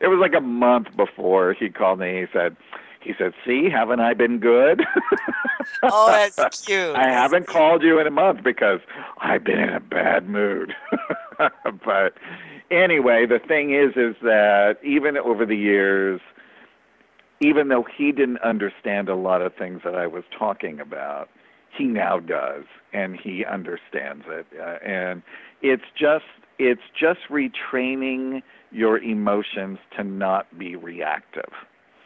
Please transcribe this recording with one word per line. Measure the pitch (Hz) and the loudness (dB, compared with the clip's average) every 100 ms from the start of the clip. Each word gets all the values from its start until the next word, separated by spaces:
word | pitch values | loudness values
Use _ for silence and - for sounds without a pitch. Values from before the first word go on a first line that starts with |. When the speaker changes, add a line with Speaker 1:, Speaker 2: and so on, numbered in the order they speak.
Speaker 1:
It | 180 | 2
was | 185 | 4
like | 185 | 4
a | 160 | 2
month | 131 120 123 123 107 - | 0 2 4 4 2 -2
before | 101 - 92 95 90 | -2 -2 2 4 4
he | 98 104 | 0 -4
called | - 92 95 | 0 0 0
me. | 90 92 | -2 -4
He | 90 | -4
said, | 95 85 80 _ - - - | -2 -2 -4 _ -20 -20 -16
he | - - | -12 -4
said, | 92 - | -4 -4
"See, | 131 131 175 | -2 0 2
haven't | 131 113 120 | 0 0 2
I | 117 | 2
been | 113 120 120 | 2 2 2
good?" | 117 120 139 381 - | 4 6 6 4 2
<laughs> | - - - - 1077 - - - - | -2 0 -2 -2 -4 -4 -6 -8 -2
Speaker 2:
Oh, | 254 214 226 | 2 6 6
that's | 214 202 - 131 - - | 6 4 0 -2 -2 -4
cute. | 196 175 | -2 0
Speaker 1:
"I | 139 131 | 2 2
Speaker 2:
That's | |
Speaker 1:
haven't | 123 139 175 175 | 2 2 2 2
Speaker 2:
cute. | 170 | 4
Speaker 1:
called | 156 170 | 4 6
you | 160 160 | 6 4
in | 151 | 4
a | |
month | 143 147 123 | 2 2 2
because | 123 117 107 92 - - - - | -2 2 2 0 -4 -18 -16 -8
I've | - 95 | -2 -2
been | - 87 | 0 0
in | 82 | -2
a | - | -4
bad | - 85 - 85 90 | -4 -2 2 0 0
mood." | 104 101 90 - - | -2 -2 -2 -6 -12
<laughs> | - - - - - - 151 - 120 98 | -8 -6 -6 -10 -10 -2 -2 -2 -8 -6
But | 110 98 95 - - - - - - | -2 0 0 -2 -14 -18 -18 -20 -2
anyway, | 175 185 160 123 117 117 | 2 2 4 4 4 4
the | 117 | 2
thing | - 156 143 | 2 0 2
is, | 139 139 127 | 2 2 2
is | 117 107 | -2 0
that | 117 107 104 101 104 107 | 2 4 6 6 4 0
even | 143 143 147 139 | 0 0 0 0
over | 120 107 | -2 0
the | 110 107 | 0 0
years, | 104 101 98 98 95 92 - - - - - _ _ _ _ _ _ _ | 2 4 4 2 0 -4 -10 -20 -20 -20 -20 _ _ _ _ _ _ _
even | 147 147 139 | 2 2 2
though | 120 | 0
he | 117 - 147 | 0 -2 -2
didn't | 139 131 120 | 0 0 0
understand | 117 110 101 - 110 101 98 | -2 -2 -4 -6 -6 -4 -4
a | 92 | -4
lot | 92 92 | 0 0
of | 90 | -2
things | - 92 90 | -8 -12 -10
that | 87 | -8
I | 90 85 | -6 -6
was | 87 - - | -8 -14 -6
talking | 107 101 90 76 | -6 -6 -10 -12
about, | 73 71 71 71 - _ _ _ _ - | -14 -12 -10 -10 -14 _ _ _ _ -6
he | |
now | 135 110 95 92 | -4 -2 0 -2
does, | 82 78 65 73 71 - _ | -2 -6 -6 -8 -14 -20 _
and | 104 92 90 | -8 -6 -8
he | 104 92 | -10 -8
understands | 92 95 87 85 - 69 69 73 82 | -8 -8 -10 -12 -10 -10 -10 -12 -14
it. | 80 78 76 | -14 -14 -14
Uh, | 87 85 101 | -12 -10 -8
and | 95 90 90 - - - _ | -6 -6 -8 -14 -20 -20 _
it's | 139 131 - - | 0 0 -4 -2
just, | 147 156 - _ _ - | 0 0 -4 _ _ -2
it's | 131 117 - - | 0 0 -6 -2
just | 160 180 - | -2 -2 -4
retraining | 147 131 - - 131 127 135 131 131 131 131 - _ _ | -4 -4 -6 -6 -4 -4 -4 -6 -6 -6 -8 -12 _ _
your | 110 110 110 | -2 0 0
emotions | 117 107 104 101 101 104 95 95 _ - | -2 -2 0 -2 -4 -8 -10 -12 _ -10
to | |
not | 101 98 95 95 - 85 | -8 -4 -2 -2 -4 -12
be | 90 87 | -14 -14
reactive. | 85 85 76 76 - 78 - - - _ _ _ | -14 -8 -6 -6 -8 -14 -14 -18 -20 _ _ _